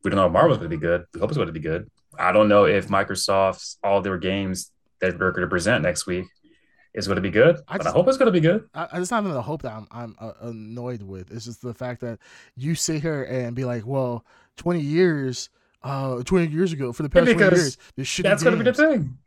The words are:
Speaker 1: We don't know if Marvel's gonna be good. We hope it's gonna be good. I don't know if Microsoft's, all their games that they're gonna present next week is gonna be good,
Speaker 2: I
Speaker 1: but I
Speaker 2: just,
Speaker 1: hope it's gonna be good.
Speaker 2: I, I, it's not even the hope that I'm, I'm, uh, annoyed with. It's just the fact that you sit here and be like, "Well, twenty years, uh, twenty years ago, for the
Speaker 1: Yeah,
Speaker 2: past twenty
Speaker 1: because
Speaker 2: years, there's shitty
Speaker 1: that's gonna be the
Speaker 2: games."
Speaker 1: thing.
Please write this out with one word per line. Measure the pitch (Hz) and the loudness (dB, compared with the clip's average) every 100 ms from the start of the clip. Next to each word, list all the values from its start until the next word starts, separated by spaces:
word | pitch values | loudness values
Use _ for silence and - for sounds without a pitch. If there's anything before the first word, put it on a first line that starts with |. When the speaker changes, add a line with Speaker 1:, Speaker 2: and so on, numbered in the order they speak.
Speaker 1:
We | 95 | -2
don't | 98 | 2
know | 90 | 2
if | |
Marvel's | 85 156 120 | 4 4 2
gonna | 85 | -4
be | 80 | -6
good. | 85 87 - - | -2 -2 -4 -6
We | |
hope | 101 | -4
it's | 80 | -2
gonna | 87 | -4
be | 80 | -6
good. | 78 82 107 _ _ - | -6 -6 -8 _ _ -4
I | 90 | 2
don't | 104 107 | 4 6
know | 104 101 | 6 6
if | 98 98 | 2 0
Microsoft's, | 98 - 98 - 98 95 92 - - | -2 -2 -4 0 2 2 -2 -12 -6
all | 101 98 | 0 0
their | 98 92 | 0 -4
games | 90 98 95 92 - _ _ _ | -2 -4 -4 -6 -10 _ _ _
that | 92 87 | -4 0
they're | 92 | -2
gonna | 90 90 | 0 -2
present | 90 87 120 | 0 0 0
next | 90 87 - | 0 -4 -4
week | 90 92 _ _ _ _ _ _ | -6 -8 _ _ _ _ _ _
is | - 92 | -10 -4
gonna | 92 | -2
be | 92 | 0
good, | 98 143 165 - | 6 6 4 -4
Speaker 2:
I | 98 | -4
Speaker 1:
but | 165 | 0
I | |
Speaker 2:
just, | - | 2
Speaker 1:
hope | 180 | 2
it's | 262 | 4
gonna | 254 | 4
be | 180 | 4
good. | 156 202 - | 2 2 -4
Speaker 2:
I, | 156 170 | -10 -8
I, | 170 | -6
it's | 180 | -4
not | 233 | -2
even | 202 | -2
the | 143 | -4
hope | 117 151 | -6 -8
that | 123 | -8
I'm, | 107 107 | -12 -16
I'm, | 117 117 - | -14 -16 -14
uh, | 113 - | -16 -14
annoyed | 120 113 107 117 120 120 | -14 -14 -14 -12 -10 -10
with. | 98 95 90 | -12 -14 -12
It's | 113 110 | -14 -14
just | 117 | -12
the | 123 | -12
fact | 113 127 120 | -10 -10 -8
that | 120 113 _ - - - | -10 -12 _ -20 -20 -10
you | 135 165 | -6 -4
sit | - 156 | -2 -2
here | 165 147 | -4 -4
and | 131 131 120 120 | -4 -4 -6 -6
be | 131 | -4
like, | 120 110 | -6 -4
"Well, | 139 127 117 _ _ _ - | -4 -2 -4 _ _ _ -8
twenty | 170 175 | -2 -2
years, | 143 156 180 151 131 123 - _ _ _ | 0 2 4 2 -2 -6 -12 _ _ _
uh, | 127 139 135 123 | -8 -6 -4 -6
twenty | 127 185 165 | 0 2 2
years | 151 185 | 0 -2
ago, | 156 131 | -2 -6
for | 117 | -4
the | 151 | 4
Speaker 1:
Yeah, | - | 6
Speaker 2:
past | 247 | 6
twenty | 185 196 | 6 6
Speaker 1:
because | |
Speaker 2:
years, | 175 151 - - - | 6 2 -4 -16 -10
there's | 135 | -6
shitty | - | 0
Speaker 1:
that's | 190 202 | 2 4
gonna | 165 220 | 4 4
be | |
the | 226 | 2
Speaker 2:
games." | 254 | 4
Speaker 1:
thing. | 311 262 135 - | 4 4 -2 -8